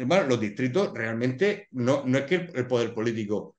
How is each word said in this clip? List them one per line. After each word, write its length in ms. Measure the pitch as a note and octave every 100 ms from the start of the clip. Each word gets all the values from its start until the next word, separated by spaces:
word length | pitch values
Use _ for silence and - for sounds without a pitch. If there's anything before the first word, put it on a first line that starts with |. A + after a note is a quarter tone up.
bueno, 220 | B2+ F#3 C#3+
los 140 | A#2+
distritos 520 | G#2+ A2+ B2+ E3 G3+
realmente 760 | A#2 A2+ A2+ B2+ B2+ G3+ G3+ -
no, 320 | B2+ A#2+ C#3
no 140 | C3 C3+
es 60 |
que 100 | C3+ F3+
el, 140 | E3+
el 120 | B2+ B2
poder 260 | A#2+ A2+
político 640 | A2+ A#2 A2 G2+ G2+ -